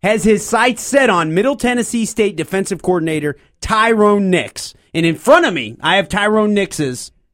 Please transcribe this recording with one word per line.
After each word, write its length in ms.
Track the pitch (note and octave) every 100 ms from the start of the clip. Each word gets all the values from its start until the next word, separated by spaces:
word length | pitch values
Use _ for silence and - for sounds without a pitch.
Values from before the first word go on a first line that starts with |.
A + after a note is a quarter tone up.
has 220 | F#3 A3
his 200 | G#3+ G#3
sights 380 | G#3 A3+ B3 A#3+
set 280 | - C4+ B3+
on 240 | F#3 D#3+
Middle 200 | E3 B3
Tennessee 520 | C#4 B3 A#3+ A3+ A#3 A3+
State 280 | - G#3
defensive 480 | E3 D#3 F#3+ G3 F#3+
coordinator 540 | - F3+ D#3+ D#3 D3 C3+ _ _
Tyrone 720 | - A3 A3+ A3+ G#3 G#3 F#3+
Nix. 440 | F3+ G2+ - - - _
And 140 | D#3+ E3
in 80 |
front 320 | D#3 - - D#4
of 80 |
me, 220 | E3+ A2 A#2
I 160 | D3+ F#3+
have 120 | G3
Tyrone 460 | F#3+ G#3 G#3+ G#3+
Nix's 580 | G3+ G3 - C#3+ B2 - _ _